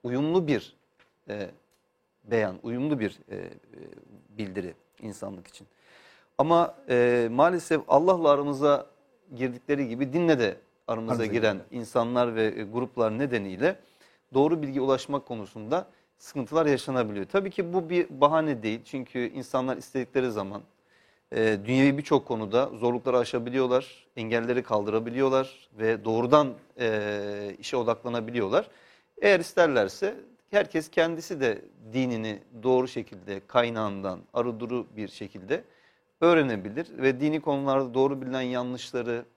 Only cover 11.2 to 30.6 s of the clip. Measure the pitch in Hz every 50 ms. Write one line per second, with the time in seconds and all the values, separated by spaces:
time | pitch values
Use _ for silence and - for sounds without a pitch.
11.2 | 113 104 101 117 110 107 101 95 - _ - 123 113 104 - 123 117 117 123 123
12.2 | 123 120 113 113 110 110 - 113 110 98 110 120 127 - _ 123 113 110 107 113
13.2 | 143 139 120 110 98 98 92 90 131 175 196 - _ _ _ _ _ _ _ _
14.2 | _ _ 127 135 143 156 170 160 147 135 135 139 131 135 135 131 - - 143 139
15.2 | - - 120 110 101 95 _ 110 107 107 147 180 190 - _ _ _ _ _ _
16.2 | - - - 143 123 - 147 165 160 147 139 120 - - 131 127 117 107 104 101
17.2 | 98 - - 196 190 190 180 - 185 170 175 190 170 160 180 180 - - 147 131
18.2 | 143 147 156 160 156 156 139 113 110 107 110 117 - - - 131 127 - - 127
19.2 | 120 113 - 131 120 - - 131 127 131 123 80 - - - 135 123 117 _ 135
20.2 | 127 123 110 104 98 95 101 104 - _ _ _ _ _ _ _ _ _ _ _
21.2 | _ _ - - 110 110 107 98 101 113 127 131 135 139 135 143 143 - 156 127
22.2 | - - 123 110 107 98 104 120 135 - - 110 117 120 120 120 - 135 123 123
23.2 | 120 - - 123 117 123 123 135 131 123 123 127 131 - - - _ _ _ 127
24.2 | 113 113 113 117 113 120 123 127 123 - 110 107 101 107 104 113 113 117 117 131
25.2 | 135 135 131 131 131 131 - - _ _ _ 107 110 110 113 104 101 113 113 117
26.2 | 120 120 143 151 147 135 113 - - _ _ - 123 113 110 107 104 104 104 104
27.2 | 101 104 104 101 104 101 - - 101 - - 123 117 113 113 110 - 123 117 117
28.2 | 110 113 120 120 104 95 113 175 220 - _ _ _ _ _ _ _ _ _ -
29.2 | - 202 196 175 170 - - 190 170 156 135 120 101 95 - - 196 196 226 -
30.2 | - - - _ _ _ - 208